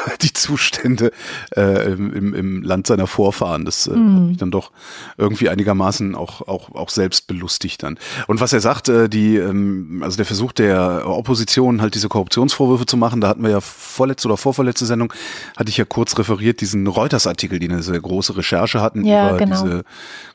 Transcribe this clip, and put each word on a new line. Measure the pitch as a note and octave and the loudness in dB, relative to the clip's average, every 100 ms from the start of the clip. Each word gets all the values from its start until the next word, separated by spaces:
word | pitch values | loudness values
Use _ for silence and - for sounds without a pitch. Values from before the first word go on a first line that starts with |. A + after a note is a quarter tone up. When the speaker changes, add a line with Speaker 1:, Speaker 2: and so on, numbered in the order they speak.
Speaker 1:
<laughs> | - - | -6 -2
die | D3 | -2
Zustände, | - - C#3+ - - B2 B2 A#2 - - - - - | 0 -2 0 0 0 0 2 0 0 -14 -14 -6 0
äh, | G2 G2 G#2 | 2 2 0
im, | F#2 G2+ | -2 -4
im, | G2+ G2 | -2 -2
im | G2 F#2+ F#2 | -2 -2 -4
Land | F2+ F#2 - | -2 -2 2
seiner | G#2 F#2 | 2 2
Vorfahren. | - G2+ - F2+ D#2 | 2 2 2 -2 -2
Das, | D#2+ - - | -4 -4 0
äh, | A#3 | 4
Speaker 2:
Mhm. | A3 F#3+ | 6 6
Speaker 1:
hat | F3 | 4
mich | F3 | 0
dann | F#2 | -2
doch | F#2+ - _ - - - - | -2 -6 _ -20 -18 -18 -2
irgendwie | G#2 G#2+ B2 | 0 2 0
einigermaßen | F#2 G2+ G2 F#2+ G2+ G2+ | 2 2 2 2 0 -4
auch, | F#2+ F2 - - | -4 -10 -10 -8
auch, | F#2+ - | -8 -8
auch | - F2 | -10 -4
selbst | - F#2+ - - | 0 2 0 -2
belustigt | F2+ F2 - F#2+ - | -8 -4 -4 -6 -6
dann. | D2 - - C3+ - | -8 -8 -10 -10 -2
Und | G#2+ | 0
was | A#2+ | 2
er | A#2+ | 4
sagt, | A2 C#3 C3+ | 2 0 2
äh, | A#2 A2+ | 4 4
die, | G#2+ G#2+ G#2+ | 4 4 4
ähm, | F#2 G2 G2+ F#2+ D#2+ F2 | 2 0 0 -2 -6 -6
also | D2+ G2 | -6 -4
der | G#2 | -2
Versuch | G2+ A#2+ | -2 -2
der | - G#2+ F#2 F2+ F2 F2+ | 2 4 4 2 0 -2
Opposition, | F2+ B2 A#2+ G#2+ - B2+ A2+ | -4 -2 -2 2 2 4 2
halt | A2 | 0
diese | G#2+ G2+ | -2 -2
Korruptionsvorwürfe | G#2+ F#2 A#2 C3 - C3 B2+ | -2 0 0 0 2 2 2
zu | A#2+ B2 | 2 2
machen, | A#2 A#2+ | 2 2
da | G2+ | 0
hatten | - | 2
wir | A2+ | 2
ja | G2+ | 0
vorletzte | - - - - C3 C3 A2+ | -2 -14 -12 -2 -2 0 -2
oder | G#2 | 0
vorvorletzte | C#3 C3 B2+ - | 0 0 0 0
Sendung, | A#2 A#2 A#2 - - - - - | -2 -2 -2 -6 -12 -14 -16 -6
hatte | G#2+ | -2
ich | G#2 | 0
ja | G#2+ | -2
kurz | - A2+ - | -2 0 0
referiert, | G#2+ G2+ G#2+ A#2 | 0 2 0 0
diesen | G2 G2+ G2 | -2 0 0
Reuters-Artikel, | F#2 C3+ C3 G#2 E2+ F#2 F2+ | 0 0 0 0 -2 -4 -4
die | E2+ | -2
eine | F2 | -4
sehr | E2 F2 | -2 -4
große | F2 F#2 - F#2+ | -2 -2 -2 -4
Recherche | - F2 A2 A2+ | -2 0 0 0
hatten | A2 G#2+ G#3 | 0 0 4
Speaker 2:
Ja, | G#3 G3+ | 4 4
Speaker 1:
über | F#3 | 2
Speaker 2:
genau. | G3 F#3 | 0 0
Speaker 1:
diese | F#3+ F3 - - - - - | -2 -4 -8 -18 -18 -18 -20